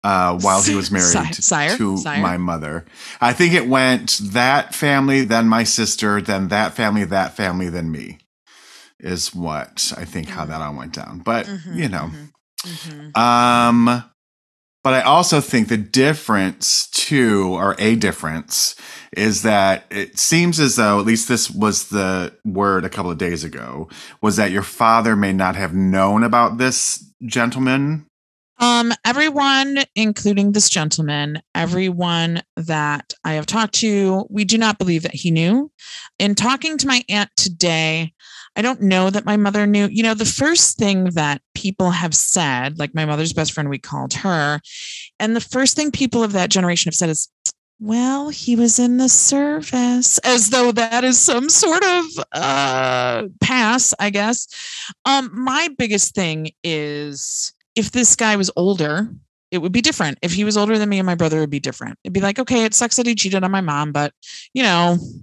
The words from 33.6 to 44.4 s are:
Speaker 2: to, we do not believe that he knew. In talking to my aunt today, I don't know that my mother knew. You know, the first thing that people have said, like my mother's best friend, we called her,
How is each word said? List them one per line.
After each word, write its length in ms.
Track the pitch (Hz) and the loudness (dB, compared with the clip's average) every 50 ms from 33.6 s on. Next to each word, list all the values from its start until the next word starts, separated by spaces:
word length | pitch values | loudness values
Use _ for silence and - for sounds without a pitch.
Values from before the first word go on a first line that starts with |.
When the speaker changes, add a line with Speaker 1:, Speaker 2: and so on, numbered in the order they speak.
| 220 208 - | -2 0 -2
Speaker 2:
to, 500 | - 233 220 208 202 196 190 185 190 196 - | -2 0 2 2 2 2 2 2 0 -2 -4
we 140 | 196 208 208 | -2 -2 0
do 120 | 185 226 226 | 2 2 2
not 200 | 226 220 208 - | 4 2 0 0
believe 260 | - 185 170 160 165 | 0 0 0 0 0
that 120 | 175 - | -4 -8
he 160 | 139 - 175 | -4 0 2
knew. 400 | 165 160 165 175 214 254 285 302 _ _ - - - - - - _ _ | 2 4 4 4 2 2 0 -2 _ _ -20 -18 -18 -18 -18 -20 _ _
In 160 | 190 202 202 | 0 0 0
talking 420 | - - 247 269 269 - 320 311 285 | 2 2 0 0 0 -2 -4 -4 -2
to 100 | - 277 | 0 2
my 160 | 262 240 247 - | 2 2 2 0
aunt 200 | - 208 202 202 _ - | -2 -2 -2 -2 _ -2
today, 760 | - 190 170 165 180 175 165 160 160 160 156 160 165 160 _ _ - - - - - - _ - | -2 -2 -2 -2 0 0 2 2 2 0 0 -2 -4 -6 _ _ -20 -20 -20 -20 -20 -12 _ -2
I 40 | |
don't 200 | 214 247 262 - | -2 -2 0 0
know 280 | 202 196 190 185 185 190 | 2 2 4 4 4 2
that 140 | 196 208 - | 0 0 0
my 120 | 208 208 208 | 0 2 2
mother 280 | 208 202 196 208 208 | 2 2 2 2 2
knew. 220 | 202 208 208 202 202 | 4 4 2 2 0
You 140 | - 214 226 | 0 0 0
know, 100 | 226 220 | 0 0
the 120 | 214 190 | 0 -2
first 520 | 139 - - 269 294 339 339 - - - - | -2 0 0 0 2 4 4 2 2 2 0
thing 280 | 233 202 196 185 185 185 | 0 0 2 2 0 0
that 300 | 170 160 151 143 143 135 _ _ _ | 0 0 0 0 -2 -4 _ _ _
people 360 | - - 190 196 _ 190 180 | -6 -6 -6 -2 _ 0 0
have 220 | 175 170 175 170 151 | 0 0 -2 0 0
said, 640 | - - - - 190 170 143 131 123 127 139 151 165 | 0 0 0 0 0 0 0 0 -2 -2 -4 -4 -6
like 160 | 147 143 - | -6 -6 -4
my 120 | 160 156 | -4 -2
mother's 260 | 151 151 147 156 165 | -2 -2 -2 -2 -2
best 220 | - 165 156 151 - | -2 -2 -4 -4 -4
friend, 160 | - 151 143 | -4 -4 -4
we 100 | 139 131 | -6 -8
called 340 | - - 143 139 131 135 - | -10 -10 -8 -8 -6 -6 -8
her, 440 | - - 196 180 160 | -4 -2 -2 0 0